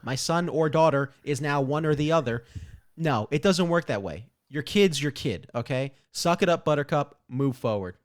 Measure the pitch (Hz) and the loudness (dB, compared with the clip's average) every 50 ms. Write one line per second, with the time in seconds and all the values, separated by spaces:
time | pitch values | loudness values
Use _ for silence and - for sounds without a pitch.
0 | - 113 131 131 - - 165 170 175 165 - 156 160 156 135 156 160 160 143 139 | -6 -6 -6 -4 -2 -2 0 0 0 -2 0 0 0 2 4 4 4 4 4 2
1 | 139 131 _ _ _ 139 143 123 151 147 143 143 139 131 143 151 160 156 151 143 | -2 -2 _ _ _ -6 -4 -4 -2 -2 0 0 0 0 -2 -2 0 0 0 2
2 | 151 151 160 165 143 120 117 120 - _ - - - - - - _ _ _ - | 2 2 2 2 2 0 -4 -4 -6 _ -16 -16 -14 -14 -20 -20 _ _ _ -4
3 | 165 160 139 110 107 - 143 151 - 202 185 160 185 170 170 170 165 - 127 101 | -2 0 0 0 -2 -2 -2 0 2 2 2 2 2 2 2 0 0 0 -4 -4
4 | 98 87 76 90 117 - _ _ _ _ 135 151 143 - - 208 202 190 156 139 | -4 -6 -10 -10 -14 -18 _ _ _ _ -8 -8 -8 0 4 4 4 6 4 0
5 | 143 147 - - - 143 101 85 - - - 123 117 - 139 127 135 139 - _ | -4 -4 -4 -4 -4 -4 -4 -4 -10 -8 -8 -8 -6 -4 -4 -4 -4 -6 -10 _
6 | _ _ _ - - 175 175 170 202 170 170 160 - 160 151 143 143 - 165 147 | _ _ _ -2 2 2 2 4 4 2 2 2 2 0 0 0 0 0 0 -2
7 | 143 - - _ _ _ 127 127 139 139 127 - - 120 107 101 95 90 92 _ | -2 -4 -8 _ _ _ -4 -2 -2 -2 -2 -2 -4 -4 -4 -4 -6 -8 -12 _